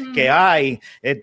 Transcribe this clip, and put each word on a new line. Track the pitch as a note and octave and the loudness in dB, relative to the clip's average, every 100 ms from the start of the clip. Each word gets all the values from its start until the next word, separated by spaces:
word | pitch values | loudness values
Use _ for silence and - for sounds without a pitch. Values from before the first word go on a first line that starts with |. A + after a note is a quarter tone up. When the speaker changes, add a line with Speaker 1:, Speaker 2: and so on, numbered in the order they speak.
| F#3 | -8
Speaker 1:
que, | C3 C3 | -2 2
Speaker 2:
Ujú. | D#3 | 4
Speaker 1:
"Ay, | F#3 D#3+ C#3 A#2+ - - | 4 2 0 -6 -12 -10
eh, | B2+ C#3+ | -6 -6